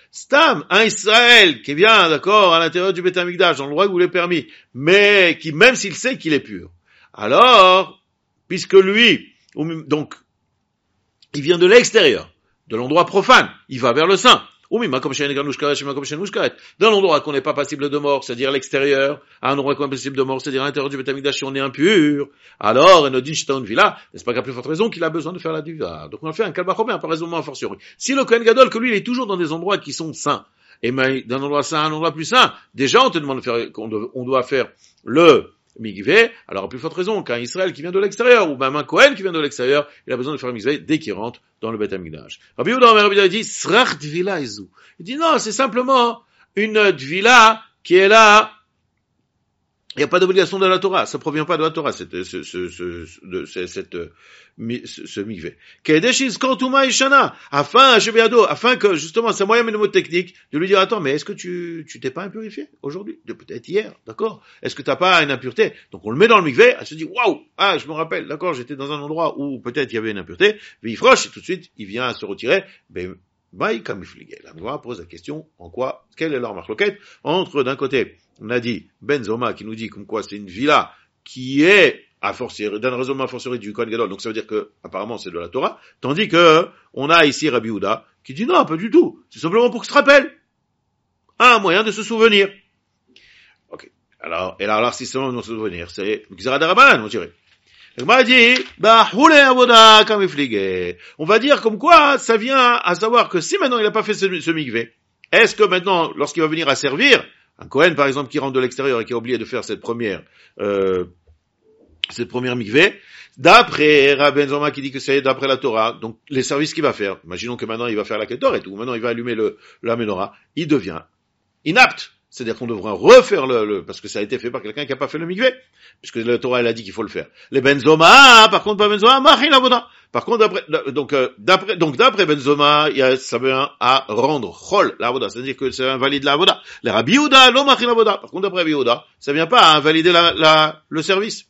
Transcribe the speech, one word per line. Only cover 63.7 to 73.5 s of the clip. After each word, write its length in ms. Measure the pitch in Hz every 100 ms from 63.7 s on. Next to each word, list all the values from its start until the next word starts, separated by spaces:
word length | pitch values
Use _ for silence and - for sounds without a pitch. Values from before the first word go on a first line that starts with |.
| 190 214 _ -
d'accord ? 340 | - 220 185 _ _
Est-ce 140 | 127 -
que 60 |
t'as 120 | 135
pas 260 | 131 180 175
une 80 | 143
impureté ? 400 | 127 127 156 202 - _
Donc 120 | 90
on 60 | 104
le 60 | 131
met 120 | 226
dans 100 | 214
le 60 |
mikveh, 320 | 156 127 247 -
elle 80 | -
se 80 |
dit, 100 | 156
waouh, 360 | 160 196 226 - _ -
ah, 200 | 196 156
je 100 | 131
me 40 |
rappelle, 360 | 156 160 175 -
d'accord, 260 | 151 180
j'étais 220 | 135 123 139
dans 160 | 139
un 80 | 147
endroit 360 | 147 156 156 -
où 220 | 143 127
peut-être 320 | 120 143 131
il 60 | 113
y 20 |
avait 140 | 110
une 60 | 101
impureté, 420 | 87 90 202 208 - _
mais 100 | 113
il 40 | 104
froche, 300 | 262 240 139
et 40 |
tout 100 | 107
de 40 |
suite, 280 | - 180 _ -
il 100 | 98
vient 200 | 113 127
à 80 |
se 100 | 104
retirer, 380 | 101 98 117 190 190 _ _
ben, 280 | 87 92 - _ _ _